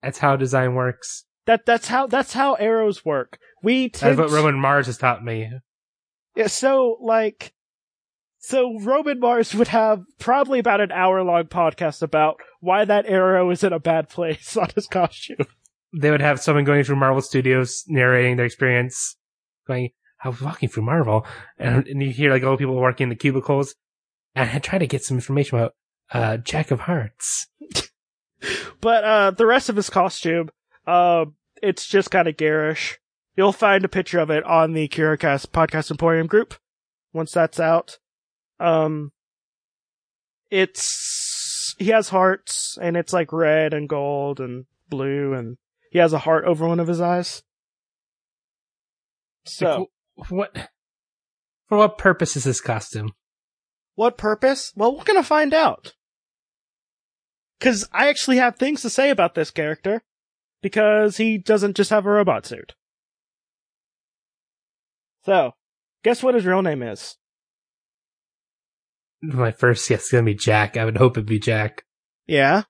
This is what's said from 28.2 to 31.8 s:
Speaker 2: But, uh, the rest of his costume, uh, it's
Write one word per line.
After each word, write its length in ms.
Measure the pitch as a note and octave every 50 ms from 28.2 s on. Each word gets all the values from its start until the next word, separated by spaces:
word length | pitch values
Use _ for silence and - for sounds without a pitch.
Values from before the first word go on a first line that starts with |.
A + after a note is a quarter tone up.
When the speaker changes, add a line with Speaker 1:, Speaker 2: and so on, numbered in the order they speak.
| _ _ _ _ - - - - - - - _ -
Speaker 2:
But, 220 | A3 A#3 A3+ G#3
uh, 260 | G#3+ A3 G#3+ G3+ G3
the 160 | F#3 - A#3
rest 240 | A3+ A#3+ C4+ - -
of 60 | A3
his 120 | G3+ G3 -
costume, 640 | - G3 F3+ F#3+ - - - E3+ D#3+ E3+ E3 D#3+ _ _ _ _ _ _ _
uh, 380 | - D#3+ F3+ F3 F3 F3 E3+ D#3+ D3+ D3+ _ _ _ _ - -
it's 240 | G3+ F3+ -